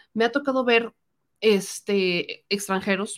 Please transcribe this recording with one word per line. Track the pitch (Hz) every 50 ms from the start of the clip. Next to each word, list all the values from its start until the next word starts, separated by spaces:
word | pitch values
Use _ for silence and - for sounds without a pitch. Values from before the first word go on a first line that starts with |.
| - _ -
me | 220 226
ha | 233
tocado | 233 277 285 277 254 262 254
ver, | 247 233 226 233 220 - _ _ _ _ _ _ _ _ - 202
este, | 220 208 190 180 - - - - - 202 196 185 185 175 175 - - - - _ -
extranjeros, | 202 196 - - 190 190 190 214 196 190 202 214 -